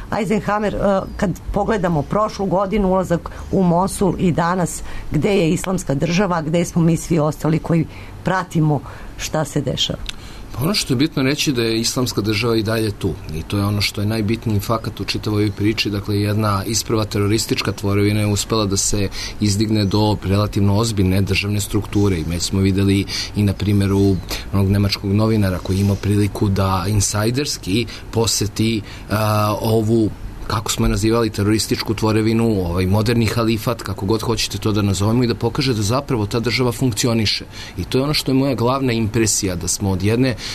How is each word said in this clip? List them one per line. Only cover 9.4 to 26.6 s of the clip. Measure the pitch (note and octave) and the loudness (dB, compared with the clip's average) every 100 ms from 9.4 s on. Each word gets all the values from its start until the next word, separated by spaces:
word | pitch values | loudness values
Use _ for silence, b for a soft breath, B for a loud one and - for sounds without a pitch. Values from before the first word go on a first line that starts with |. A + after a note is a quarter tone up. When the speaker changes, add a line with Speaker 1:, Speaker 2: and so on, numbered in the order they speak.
| D3 | -2
Speaker 1:
se | D3+ | -2
dešava? | B2 - - - - - B B B - | -2 -2 -4 -4 -8 -10 B B B -6
Speaker 2:
Pa | |
ono | D#3 | -2
što | G#3+ - | -2 -2
je | B2 | 0
bitno | D#3+ D3+ | 0 0
reći | C3 D3 - | 0 0 0
da | A#2+ | 0
je | A2+ A2+ | 0 0
Islamska | A2+ C3+ A#2+ - | -2 -2 -2 0
država | G#2 G#2 A#2 A2+ | 0 0 2 0
i | |
dalje | G#2+ A2+ A2 | 0 0 -2
tu | G#2 F2+ F2 - D#2 | -2 -4 -4 -8 -8
i | |
to | - G2+ | -4 -2
je | G2+ | 0
ono | G2+ | 0
što | - - | -2 -2
je | G#2 | -2
najbitniji | A2+ G#2 A2+ A#2 G2+ | 0 0 -2 0 -2
fakat | A2 A2+ B2+ - | 0 -2 -2 -6
u | G2 | -6
čitavoj | G#2 A2 G#2+ | -4 -2 0
ovoj | G#2 | 0
priči. | G2 G#2 A2 G#2+ | 2 0 0 -2
Dakle, | G2+ G2 G#2 | -2 -2 0
jedna | G#2 G#2+ G#2+ G2 F#2+ | 0 0 2 0 -2
isprva | A2 - A2 G#2+ | -4 0 0 0
teroristička | G#2+ G2+ A2+ - C3 - | 0 2 2 0 -2 -2
tvorevina | G2+ G2 G2+ G2+ G#2+ | -2 0 2 2 2
je | G#2 | 2
uspela | G2+ - A2+ G#2 | 0 0 0 0
da | G2 | 0
se | - G#2 G2 B B B | 0 0 -2 B B B
izdigne | G#2+ G2 G#2+ G#2+ G2+ | 0 2 2 2 2
do | G#2 G#2+ G2+ | 2 2 2
relativno | F#2 G2+ G#2 G#2+ G2+ G2+ | 2 2 2 2 2 2
ozbiljne | A#2 G2+ F#2 F#2+ | 0 2 2 2
državne | F#2 F#2+ G2+ G#2 | 2 0 0 -2
strukture | - G#2+ - G#2+ G2+ F2 | -2 -2 0 2 2 2
i | |
već | D#2 E2+ | -2 -4
smo | - G2 | -2 2
videli | G2 F#2+ G2 G2 F2 B B G#2 | 2 4 4 2 0 B B 0
i | |
na | G#2 | 0
primjeru | F#2 F#2+ G2+ G2 G2 G2 F2+ - B B | 2 2 2 2 4 4 2 -2 B B
onog | G2 F#2+ | 0 2
nemačkog | G2+ G2+ - G2 | 4 2 0 0
novinara | G2+ A2 A2 G2 F2 | 2 2 2 2 -2
koji | - F#2+ | -2 2
je | |
imao | G2 G2 | 2 2
priliku | G2 G#2 G2+ - G#2 | 2 2 2 0 0
da | G2 | 2